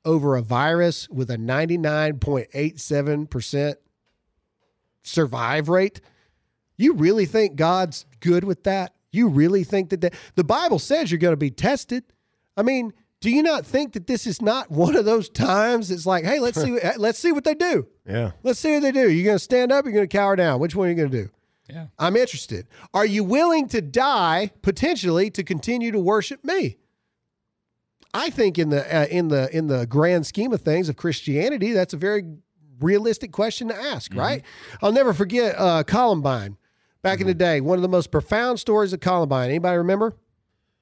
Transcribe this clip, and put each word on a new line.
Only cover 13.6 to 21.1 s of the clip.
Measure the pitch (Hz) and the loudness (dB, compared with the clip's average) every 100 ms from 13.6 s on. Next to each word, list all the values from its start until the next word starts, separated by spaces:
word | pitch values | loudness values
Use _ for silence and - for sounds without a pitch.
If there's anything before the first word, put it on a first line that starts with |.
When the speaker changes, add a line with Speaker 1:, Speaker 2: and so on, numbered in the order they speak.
| 147 | -2
Speaker 1:
think | 262 285 | -2 -2
that | 208 170 | -6 -4
this | 247 233 | -4 -4
is | 170 | -2
not | 214 254 - | 0 -2 -2
one | 151 180 294 | 0 2 4
of | |
those | 214 226 - | 4 2 0
times | - - 190 226 233 185 | -2 0 2 2 0 -2
it's | 180 165 | -4 -2
like, | 185 | 0
"Hey, | 165 294 | 0 0
let's | 240 196 | 0 -2
see, | 151 240 170 | -2 0 -2
Speaker 2:
<laughs> | 247 | 0
Speaker 1:
let's | 214 220 | -2 0
see | 349 | 0
what | 294 | 0
they | 311 | 0
do. | 302 349 233 - _ - | 0 0 0 -2 _ -8
Speaker 2:
Yeah. | 107 113 - | -4 -4 -4
Speaker 1:
Let's | 254 240 | -4 -2
see | 311 | 0
what | 294 | 2
they | 277 | 2
do. | 262 240 | 2 2
You're | 165 196 | 4 2
gonna | 202 | 0
stand | - 247 247 | 2 0 2
up, | 277 | 2
you're | 226 | 2
gonna | 208 196 | 0 0
cower | 196 196 196 | 0 2 2
down. | 170 127 | 2 2
Which | 165 | 0
one | 175 185 | 0 0
are | |
you | 170 | 0
gonna | |
do?" | 147 | -2